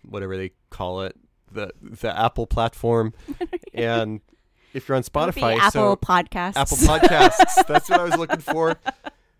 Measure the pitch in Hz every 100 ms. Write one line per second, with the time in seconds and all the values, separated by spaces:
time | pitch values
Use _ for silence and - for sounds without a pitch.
0 | 98 101 95 95 95 - _ - 90 92
1 | 95 - _ _ _ 104 98 - - 113
2 | 113 101 113 - 113 123 117 - 117 117
3 | 110 - - - 339 349 - 117 117 117
4 | 107 107 - _ _ _ _ 131 - 131
5 | - 147 175 - 117 226 202 214 208 196
6 | - 180 170 185 180 139 139 - 285 311
7 | - 311 370 - - - - 294 - 349
8 | 349 349 339 170 277 160 165 - - -
9 | - - _ _